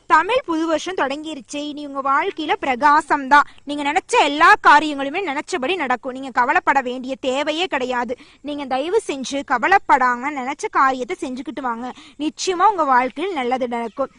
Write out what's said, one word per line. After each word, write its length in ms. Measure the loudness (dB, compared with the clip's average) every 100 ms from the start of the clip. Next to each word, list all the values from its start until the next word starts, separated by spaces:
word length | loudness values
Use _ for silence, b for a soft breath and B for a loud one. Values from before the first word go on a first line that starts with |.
| _
தமிழ் 340 | 2 4 -2
புது 220 | -2 -2 0
வருஷம் 280 | -2 -2
தொடங்கிருச்சு, 640 | -4 -4 -4 -8 -12 -10 -10
இனி 300 | -8 -10 -10
உங்க 160 | -6 0
வாழ்க்கையில 420 | 0 0 -4 -4
பிரகாசம் 760 | -2 -2 0 4 2 2 -2 4
தான். 140 | 4 4 B
நீங்க 180 | -10 -6
நினைச்ச 400 | -2 -2 0 2
எல்லா 300 | 2 4 6 8 8
காரியங்களுமே 520 | 6 6 -2 -4 -4
நினைச்சபடி 560 | -4 -6 -4 -4 -2 -2
நடக்கும். 360 | -2 -2 -4
நீங்க 180 | -10 -4
கவலைப்பட 500 | 0 2 2 2 0
வேண்டிய 360 | 0 -6 -8 -6
தேவையே 460 | -4 -2 -2 -2 -4
கிடையாது. 500 | -4 -2 -4 -4 -8 B B
நீங்க 240 | -12 -10
தயவு 360 | -4 -4 0 -2 -2
செஞ்சு 360 | -8 -6 -6 -2
கவலைப்படாம 800 | -2 2 2 4 2 4 0 -4
நினைச்ச 340 | -6 -6 -6 -4
காரியத்தை 460 | 2 2 0 -6 -6
செஞ்சுக்கிட்டு 400 | -8 -8 -10 -8
வாங்க. 320 | -6 -6 -10 B B B
நிச்சயமா 480 | -6 -4 -4 2 2
உங்க 140 | 4
வாழ்க்கையில் 500 | 2 2 2 -4 -6
நல்லது 340 | -4 -2 -2 -2
நடக்கும். 420 | -4 -6 -6 -8